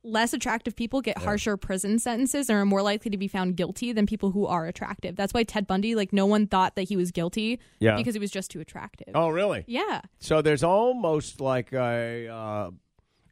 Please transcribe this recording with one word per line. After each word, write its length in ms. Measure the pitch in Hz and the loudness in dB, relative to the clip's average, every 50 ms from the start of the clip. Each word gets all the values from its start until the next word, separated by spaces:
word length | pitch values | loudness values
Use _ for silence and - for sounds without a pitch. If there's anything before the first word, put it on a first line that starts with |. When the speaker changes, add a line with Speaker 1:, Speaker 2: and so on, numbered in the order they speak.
Speaker 1:
less 300 | - 233 220 214 233 240 | -8 0 0 2 2 2
attractive 420 | - 254 - 254 220 226 - 240 - | 0 -4 -2 -2 -2 -2 -4 -6 -6
people 280 | - 233 214 - 269 | -4 -6 -2 -2 -2
get 160 | 240 226 196 196 | -2 -2 -4 -2
Speaker 2:
Yeah. 60 | 185 | -2
Speaker 1:
harsher 320 | 202 208 208 - 226 202 190 | -2 -2 0 0 -2 -2 -2
prison 400 | - - 190 190 - 196 214 233 | -2 -4 -4 -2 0 2 0 2
sentences 500 | - 247 233 220 269 262 - 277 277 - | 2 0 0 0 0 0 0 -2 2 2
and 100 | 214 202 | 2 4
are 60 | 202 | 4
more 160 | 202 196 196 | 4 4 4
likely 300 | 202 208 208 214 - 233 | 2 2 0 0 -2 -4
to 80 | 202 190 | -4 -2
be 100 | 196 190 | -4 -4
found 260 | - 196 185 180 185 | -2 -2 -2 0 0
guilty 360 | 170 180 160 196 - 247 240 | -2 -2 -4 -4 -6 -6 -2
than 140 | 233 220 208 | 2 2 2
people 240 | 202 220 208 - 196 | 2 0 -2 -2 0
who 160 | 185 202 196 | 0 0 0
are 200 | - 180 175 160 | 0 0 -2 -2
attractive. 480 | 165 185 - - - 190 - - - 175 | -4 -8 -8 -8 -8 -8 -8 -8 -8 -4
That's 200 | 196 196 196 - | -4 -4 0 0
why 80 | 240 | 0
Ted 240 | 233 - - 214 202 | 0 0 -2 -4 -2
Bundy, 280 | - 190 190 202 226 233 | 0 0 0 0 0 0
like, 160 | 220 196 190 | 0 0 2
no 140 | - 196 190 | 2 4 4
one 220 | 202 208 214 208 | 6 6 4 4
thought 280 | 202 - 185 185 - _ | 4 4 4 4 2 _
that 60 | 202 185 - | -4 -4 -2
he 80 | 208 | 0
was 140 | 185 180 175 | 0 0 0
guilty 500 | - 175 165 175 - 226 214 220 247 247 - _ _ _ | 0 -2 -4 -2 -2 -2 -2 -2 -4 -6 -10 _ _ _
Speaker 2:
Yeah. 160 | 214 113 107 | 4 4 4
Speaker 1:
because 180 | 208 233 247 208 | 4 0 -2 -2
he 40 | 214 | -4
was 120 | 202 196 | -6 -4
just 200 | - 196 190 - | -6 -8 -8 -8
too 100 | - 151 | -12 -14
attractive. 480 | 160 - - 185 - 208 - - - - 104 | -14 -12 -14 -14 -14 -14 -16 -20 -16 0 2
Speaker 2:
Oh, 140 | 151 170 165 | 2 2 4
really? 360 | 156 175 202 202 156 101 82 | 2 2 2 0 0 -2 -4
Speaker 1:
Yeah. 340 | - 233 269 392 427 262 165 - - _ _ | -4 -4 -4 -2 -2 -4 -6 -8 -12 _ _
Speaker 2:
So 220 | - - 156 156 | -2 2 2 4
there's 220 | 151 156 151 131 | 6 4 2 4
almost 760 | 160 170 185 208 233 247 254 247 202 160 156 151 143 - - - | 4 4 4 4 4 2 2 2 0 0 0 0 -2 -6 -10 -4
like 320 | 135 135 131 127 120 - 131 | -2 0 0 0 -2 -2 -2
a, 540 | 131 123 120 120 120 117 117 117 120 117 113 | -2 0 0 0 -2 -2 -4 -6 -8 -10 -10
uh, 420 | 113 113 110 107 107 104 101 87 92 - _ _ _ _ _ _ _ _ _ _ | -12 -10 -8 -6 -4 -4 -6 -6 -10 -16 _ _ _ _ _ _ _ _ _ _